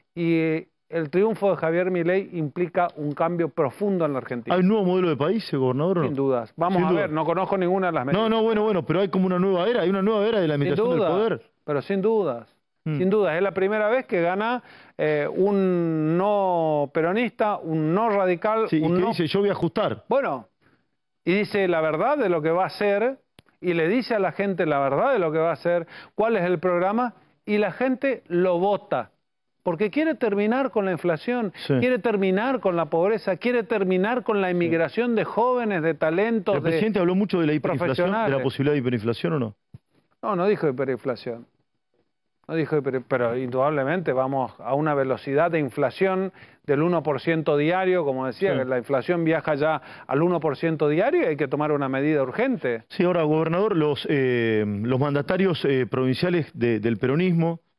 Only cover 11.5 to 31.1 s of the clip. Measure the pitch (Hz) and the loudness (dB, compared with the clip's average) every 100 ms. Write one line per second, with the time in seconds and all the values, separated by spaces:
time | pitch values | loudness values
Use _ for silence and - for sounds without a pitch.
11.5 | _ - 143 - 196 208 220 165 117 - | _ -4 -4 -2 0 2 2 0 -4 -10
12.5 | _ _ _ 156 151 185 214 180 165 196 | _ _ _ -4 0 2 2 2 2 0
13.5 | 185 190 214 208 262 - 185 170 190 220 | 0 0 0 0 0 0 0 0 0 -2
14.5 | 247 - - - - 151 151 147 - 196 | -4 -8 -20 -20 -4 -2 0 -2 0 0
15.5 | 196 185 175 165 160 156 170 202 208 190 | 2 2 0 0 0 0 2 2 2 2
16.5 | 175 160 151 139 165 165 208 240 - 175 | 0 0 0 0 0 0 0 -2 -2 -2
17.5 | 196 160 160 156 185 226 202 185 175 214 | -2 -4 -2 0 2 2 2 2 0 0
18.5 | 220 220 156 160 180 180 170 156 196 202 | 0 0 0 2 0 0 0 0 0 0
19.5 | 170 170 220 170 107 - 254 220 131 - | 0 -2 -2 -2 -4 -2 -2 0 -6 -10
20.5 | _ _ _ _ _ _ _ 165 196 202 | _ _ _ _ _ _ _ -2 0 0
21.5 | 202 185 165 156 156 233 294 202 170 156 | 0 2 2 0 0 0 0 0 0 0
22.5 | 170 180 - 208 202 240 269 _ - _ | 0 -2 0 0 2 0 -4 _ -20 _
23.5 | _ 180 165 160 247 226 220 180 170 196 | _ -2 0 2 0 0 -2 -2 -2 -2
24.5 | 185 160 143 139 143 247 226 165 160 165 | 0 0 2 2 2 2 2 0 0 0
25.5 | 156 170 175 165 - - - 220 214 175 | 0 -2 -2 -4 -16 -16 -2 0 0 0
26.5 | 175 185 175 185 220 247 - _ _ - | 0 0 0 0 0 -2 -6 _ _ -2
27.5 | 208 202 - 262 254 277 233 - 175 185 | 0 0 0 -2 0 -2 -4 -2 0 2
28.5 | 175 196 196 - 131 107 _ _ _ _ | 2 2 0 -2 -4 -4 _ _ _ _
29.5 | _ 180 160 214 285 320 247 226 202 208 | _ -6 -2 -2 0 -2 0 -2 0 0
30.5 | 262 262 220 190 170 180 | 0 0 -2 -2 -2 -2